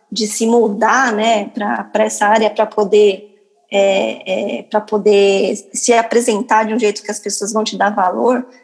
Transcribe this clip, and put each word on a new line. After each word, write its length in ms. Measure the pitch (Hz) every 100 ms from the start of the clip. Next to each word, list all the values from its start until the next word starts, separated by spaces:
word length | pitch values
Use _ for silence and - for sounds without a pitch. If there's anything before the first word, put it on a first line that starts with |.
| -
de 160 | 202 214
se 180 | - 226
moldar, 680 | 240 214 202 214 247 254
né, 360 | 214 226 214 202
pra, 340 | 240 208 226
pra 220 | - 214 220
essa 200 | - 208
área, 240 | 220 214
pra 160 | 208 214
poder, 720 | - 202 208 208 190 - _ _ _ -
é, 880 | 202 196 190 220 - 190 214 214 233
é, 40 |
pra 160 | - 214
poder 760 | 208 214 208 202 196 196 - 208 -
se 200 | - -
apresentar 720 | 233 226 240 247 208 - 220 220
de 80 |
um 60 | 220
jeito 240 | 208 208
que 80 | -
as 80 | 214
pessoas 320 | 202 - 202
vão 120 | 220
te 140 | 214 196
dar 120 | 202
valor, 580 | 208 180 214 240 254 - -